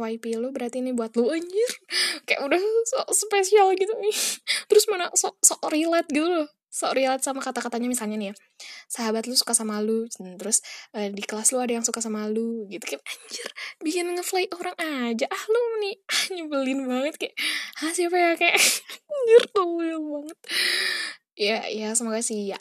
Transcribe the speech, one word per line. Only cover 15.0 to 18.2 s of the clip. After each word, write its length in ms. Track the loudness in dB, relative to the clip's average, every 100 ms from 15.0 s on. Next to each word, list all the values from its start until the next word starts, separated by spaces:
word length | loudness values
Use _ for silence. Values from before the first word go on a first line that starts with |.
| -2 -2 -2
Ah, 140 | -4 0
lu 80 | 2 2 -2 -4
nih, 80 | -6
ah, 220 | -4 -2 -2
nyebelin 480 | -6 -4 -2 0 -2
banget. 320 | -2 -2 -2
Kayak, 200 | -4 -8 -6 -4 -4 -8 -6
"Hah, 160 | -4
siapa 240 | -2 0
ya?" 160 | 2